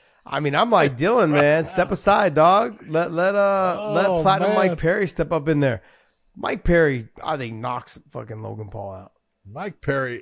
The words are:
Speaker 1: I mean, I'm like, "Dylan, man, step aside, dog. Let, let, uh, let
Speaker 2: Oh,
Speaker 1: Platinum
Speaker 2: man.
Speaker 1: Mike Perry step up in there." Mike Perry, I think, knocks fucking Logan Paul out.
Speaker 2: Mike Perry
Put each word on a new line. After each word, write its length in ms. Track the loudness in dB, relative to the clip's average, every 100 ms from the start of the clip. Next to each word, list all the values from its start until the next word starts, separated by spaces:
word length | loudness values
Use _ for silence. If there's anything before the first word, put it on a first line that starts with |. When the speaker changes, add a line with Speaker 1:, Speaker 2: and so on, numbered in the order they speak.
| _ _ -8
Speaker 1:
I 140 | -4
mean, 160 | -2 0
I'm 140 | 2
like, 280 | 4 2 0
"Dylan, 340 | 0 2 2
man, 320 | 4 4 2 0
step 240 | -2 -2
aside, 420 | 0 2 2 2
dog. 500 | 4 4 4 2 -6 -4
Let, 240 | -2 -2
let, 200 | 0 0
uh, 580 | 2 2 2 0 -2 -2
let 120 | 0 2
Speaker 2:
Oh, 120 | 2
Speaker 1:
Platinum 280 | 2 2 2 2
Speaker 2:
man. 20 | 0
Speaker 1:
Mike 80 | 0
Perry 300 | -2 0 -2
step 240 | -4 -4
up 160 | -2 0
in 140 | 0
there." 200 | 2 -2 -8 _ _ _ _ -10
Mike 280 | -6 -4
Perry, 440 | 2 4 4 0 -8 -12
I 140 | -8 -6
think, 180 | -6 -10
knocks 420 | -8 -10 -12 -20 _
fucking 320 | -16 -14 -12
Logan 280 | -12 -12 -14
Paul 240 | -12 -14
out. 200 | -14 -18 _ _ _ -20
Speaker 2:
Mike 320 | -12 -12 -10
Perry 400 | -4 -4 -4 -8